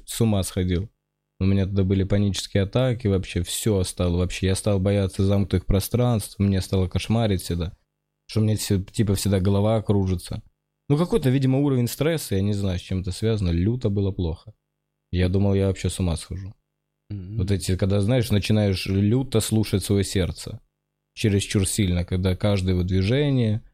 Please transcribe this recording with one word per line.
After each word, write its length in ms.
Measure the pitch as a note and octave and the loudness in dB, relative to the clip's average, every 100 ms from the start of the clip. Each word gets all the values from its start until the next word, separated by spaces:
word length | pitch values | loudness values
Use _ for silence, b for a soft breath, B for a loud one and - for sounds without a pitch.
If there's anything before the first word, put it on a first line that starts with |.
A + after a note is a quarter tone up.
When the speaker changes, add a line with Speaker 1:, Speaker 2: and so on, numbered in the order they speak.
| - | -6
Speaker 1:
с 140 | - | 0
ума 220 | A2+ G2+ | 2 2
сходил. 480 | F2+ G2 F#2 F2+ G#2 _ _ _ _ _ | -2 -2 0 -2 -4 _ _ _ _ _
У 40 | |
меня 200 | F#2+ G2 F#2+ | 0 2 2
тогда 180 | G2 | 0
были 200 | F#2 G2 | 2 2
панические 600 | F#2 G2+ G2+ F#2 - G2+ | 2 2 0 -2 -2 -2
атаки, 420 | G2 B2 B2+ A2+ G#2 | 0 0 0 0 0
вообще 340 | F#2+ - F2 | 0 0 -4
все 400 | F2 - A2+ G2 | -4 -2 0 0
стало. 340 | F2+ - F2+ F2 | -2 -2 0 0
Вообще 300 | F2+ - F#2+ | -2 -2 -2
я 60 | F#2+ | 0
стал 240 | G#2+ G2 | 0 0
бояться 440 | F#2+ G2+ F#2+ - | 2 2 0 0
замкнутых 420 | G2 G2+ F#2+ F2+ - | 2 2 2 0 2
пространств, 720 | G2 - A2+ B2 A2+ - - | 0 2 0 2 0 -4 0
мне 220 | G2+ F#2+ | 0 2
стало 280 | - F#2+ F2+ | 0 0 0
кошмарить 540 | F#2 - A2+ A2+ F#2 | -2 0 0 2 0
всегда. 300 | - F2 E2+ - _ _ _ _ - | -2 -4 -6 -8 _ _ _ _ -6
Что 120 | G#2+ | 0
у 40 | |
меня 120 | G#2+ G#2 | 0 0
все, 260 | - G2 | 0 -2
типа, 320 | F#2+ - G2+ | 0 -2 0
всегда 260 | F#2+ G2 F#2+ | 0 0 0
голова 400 | F#2+ G2+ G#2+ A2+ | 2 2 2 0
кружится. 600 | - G2+ F#2+ F2+ - - - _ _ _ - | 0 0 0 -2 -6 -12 -12 _ _ _ -2
Ну, 80 | D3 | 0
какой-то, 320 | F3 A#3 C3+ | 0 0 2
видимо, 280 | C#3 C3 C3 | 2 2 2
уровень 280 | C#3+ B2+ A#2+ | 0 0 -2
стресса, 480 | - D#3+ D#3 - F#2+ | -2 -2 -2 -2 -2
я 60 | |
не 100 | G2+ | 0
знаю, 240 | G2+ G2 F2 | -2 -2 -4
с 40 | |
чем 180 | - F#2+ | -4 -6
это 120 | F#2+ | -4
связано, 380 | - A2 G#2+ F2 | -4 -2 0 0
люто 400 | E2+ G2 B2 G#2+ | 0 0 0 -2
было 200 | G2+ G2 | 0 -2
плохо. 420 | G2 E2 E2 - - _ _ _ _ _ | -2 -4 -6 -14 -20 _ _ _ _ _
Я 160 | F2+ F2+ | 0 2
думал, 260 | G2 G2+ | 2 2
я 140 | G2 F#2+ | 2 0
вообще 220 | F#2 F#2 | 0 -4
с 100 | - | -2
ума 160 | F#2 E2 | -2 -2
схожу. 380 | - F2+ F#2+ - _ _ _ _ _ | -6 -12 -12 -18 _ _ _ _ _
Speaker 2:
Мгм. 280 | G#2 F2+ A2 | -12 -8 -4
Speaker 1:
Вот 120 | G2 | 0
эти, 240 | G2 - F#2 | 0 0 0
когда, 240 | G2 G#2 | 2 2
знаешь, 300 | G2+ B2+ G#2 | 2 2 2
начинаешь 560 | G2+ - G#2+ G2+ F#2 - | 0 2 2 2 0 0
люто 540 | G2 G#2 B2 C3 A2 | 2 2 2 0 -2
слушать 440 | - A2 G#2 G2 | 2 0 2 -2
свое 180 | - G2+ | 2 0
сердце. 560 | F#2+ G2 F2 - - A2 - _ _ _ _ | 2 -2 -2 -4 -12 -14 -18 _ _ _ _
Чересчур 520 | - A2 G2 - G#2 F#2+ | -2 2 2 2 0 0
сильно, 360 | - F#2 F2 | 0 0 0
когда 320 | F2+ F#2 F#2 F#2 | -2 0 0 0
каждое 360 | G#2 G2+ F#2 | 0 0 0
его 80 | F2+ | 0
движение 800 | F2+ F#2 F#2+ C3+ C#3+ C3 A2 G#2+ - | 0 0 2 2 2 2 2 -2 -6